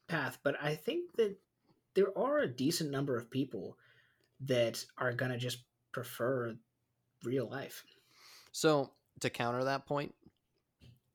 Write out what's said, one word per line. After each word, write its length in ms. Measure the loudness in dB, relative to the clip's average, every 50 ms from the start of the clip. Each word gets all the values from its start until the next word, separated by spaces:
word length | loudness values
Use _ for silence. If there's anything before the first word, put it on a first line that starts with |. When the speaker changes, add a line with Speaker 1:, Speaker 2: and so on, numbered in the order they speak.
| _ -4
Speaker 1:
path. 320 | -2 -2 -2 -2 -4 -2 0
But 180 | 0 0 0
I 140 | 0 -2 -2
think 380 | -2 -2 -2 -2 -2 -4 -4 2 2
that 200 | 2 2 2 -6 _ _ _ _ _ _ _ _ _ _ 2
there 220 | 4 4 4 4 0
are 220 | 0 2 2 2
a 80 | 2 0
decent 440 | 0 0 0 2 2 0 -2 0
number 260 | 0 0 0 0 0 -2
of 140 | -2 -4
people 460 | -2 -2 -2 -2 -4 -8 -8 -8 -12 _ _ _ -20 -20 _ _ _ _ _ _ _ -10
that 440 | -2 0 2 4 2 2 0 -4 -10 -10 -6 -2
are 160 | -2 -2 0
gonna 240 | 0 -2 -2 -2 -2
just 280 | -2 -4 -6 -6 -12 _ _ _ _ _ -8
prefer 640 | -8 -8 -6 -4 0 0 2 2 2 0 -2 -6 -8 _ _ _ _ _ _ _ _ _ _ _ _ -4
real 260 | -2 0 0 -2 -2
life. 360 | -6 -8 -8 -10 -12 -16 -18 _ -20 _ _ _ _ -20 -20 -20 -20 -20 -20 -14
Speaker 2:
So 440 | -4 4 4 6 6 6 2 0 -6 _ _ _ -10 -4
to 100 | -4 -2
counter 340 | 0 0 0 0 2 2 2
that 200 | 0 0 -2 -2
point, 300 | -2 -2 -2 -2 -4 -8 _ -20 -20 _ _ _ _ _ _ _ _ _ _ -20 -20 -20 _ _ _ -4